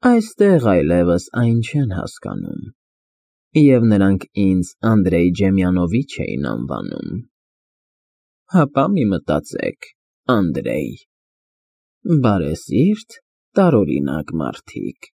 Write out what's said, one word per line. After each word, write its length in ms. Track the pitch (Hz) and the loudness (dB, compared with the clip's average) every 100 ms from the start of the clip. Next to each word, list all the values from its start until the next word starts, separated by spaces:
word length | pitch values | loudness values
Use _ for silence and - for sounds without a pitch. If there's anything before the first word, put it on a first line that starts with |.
Այստեղ 640 | 247 240 220 - - 175 117 | 2 2 0 0 4 4 4
այլևս 580 | 90 76 87 87 87 - | 2 2 2 2 0 -2
այն 240 | - 120 117 | -2 0 0
չեն 340 | 113 147 131 | -2 -2 -2
հասկանում, 720 | 90 - - - 50 50 50 - - _ _ _ _ _ _ _ 160 | -4 -8 -12 -12 -10 -10 -12 -14 -20 _ _ _ _ _ _ _ 4
և 340 | 147 127 113 | 6 6 4
նրանք 340 | 104 98 95 - - | 4 4 0 -4 -2
ինձ 340 | 98 92 90 _ | 0 0 -2 _
Անդրեյ 440 | 113 110 90 85 87 | 0 2 2 2 2
Ջեմյանովիչ 800 | 87 95 95 90 90 87 107 135 - | 2 0 2 2 0 0 -2 -4 -8
էին 300 | - 55 67 | -8 -6 -6
անվանում։ 720 | 57 60 60 50 50 50 - 127 _ _ _ _ _ _ _ _ _ _ _ _ | -6 -8 -8 -10 -10 -10 -10 -12 _ _ _ _ _ _ _ _ _ _ _ _
Հապա 360 | 185 139 135 151 | 0 0 0 0
մի 180 | 202 113 | 0 0
մտածեք, 880 | 92 - 76 - - 50 - - _ _ _ - | -2 -2 -4 -4 -8 -8 -8 -20 _ _ _ -2
Անդրեյ։ 600 | 120 92 67 57 58 64 - _ _ _ _ _ _ _ _ _ _ - | 0 0 -4 -6 -6 -6 -10 _ _ _ _ _ _ _ _ _ _ -2
Բարեսիրտ, 1160 | 165 123 98 73 80 - - 175 214 - - _ _ _ - | 0 2 0 -2 -6 -4 0 0 0 -8 -20 _ _ _ 0
տարօրինակ 800 | 185 127 87 69 69 73 73 82 | 2 4 2 -2 -4 -6 -6 -6
մարդիկ»։ 760 | 69 - - - 50 - - | -6 -10 -14 -10 -10 -12 -20